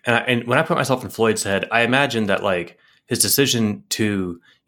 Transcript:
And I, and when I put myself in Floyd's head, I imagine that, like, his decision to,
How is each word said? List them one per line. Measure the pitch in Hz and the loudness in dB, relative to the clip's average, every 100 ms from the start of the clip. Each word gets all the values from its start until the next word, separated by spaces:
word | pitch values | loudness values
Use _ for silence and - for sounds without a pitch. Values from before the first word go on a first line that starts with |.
| - | 2
And | 120 | 0
I, | |
and | - 123 120 | 2 -2 2
when | 131 | 0
I | |
put | 160 - | 2 -2
myself | 139 131 | 0 -2
in | 101 | -4
Floyd's | - 113 107 | 0 0 0
head, | 101 98 - | 0 -2 0
I | 113 | 0
imagine | 117 131 139 117 104 | 2 2 0 0 0
that, | 95 | 0
like, | 101 90 85 _ _ _ _ | 0 -2 -4 _ _ _ _
his | 117 | -2
decision | 104 - 135 120 107 101 - | 0 2 2 2 0 -2 -8
to, | - 107 101 90 87 _ _ | -2 -2 0 -4 -8 _ _